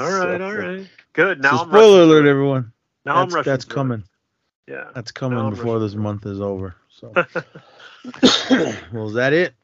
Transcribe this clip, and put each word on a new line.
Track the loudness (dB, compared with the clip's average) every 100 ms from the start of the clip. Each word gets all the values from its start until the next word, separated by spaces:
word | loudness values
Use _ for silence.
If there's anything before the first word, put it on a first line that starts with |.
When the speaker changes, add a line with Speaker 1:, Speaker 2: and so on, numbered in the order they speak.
| -6
Speaker 1:
right, | -4 -4 -6
Speaker 2:
So, |
Speaker 1:
all | -8
right. | -8 -10 -12 -16 _ _
Good. | -2 -2 0
Now | 0 0
Speaker 2:
so |
Speaker 1:
I'm | 4
Speaker 2:
spoiler | 6
Speaker 1:
rushing | 8 8
Speaker 2:
alert, | 8 6
Speaker 1:
through | 4
it. |
Speaker 2:
everyone. | 2 0 -2 -6 _ _ _
Speaker 1:
Now | -4 -2
I'm |
Speaker 2:
That's, | 0
Speaker 1:
rushing | -4 -2
Speaker 2:
that's | -4
Speaker 1:
through | -4
it. |
Speaker 2:
coming. | -6 -6 -8 -12 _ _ _ _ _ -18
Speaker 1:
Yeah. | -16 -14
Speaker 2:
That's | -16 -16
coming | -8 -6 -4
Speaker 1:
Now | -4
I'm |
Speaker 2:
before | -4 -4
Speaker 1:
rushing | -4
Speaker 2:
this | -4
Speaker 1:
through | -6
it. |
Speaker 2:
month | -6 -8
is | -10 -8
over. | -6 -8 -10 -16 _
So. | _ -6
Speaker 1:
<laughs> | -6 -4 -10 -12 -20 _ _ -20 -20 -20 0 2 2 0 -2 -2 -8 -14
Speaker 2:
Well, | -12 -6
is |
that | -2 0
it? | 0 -2 _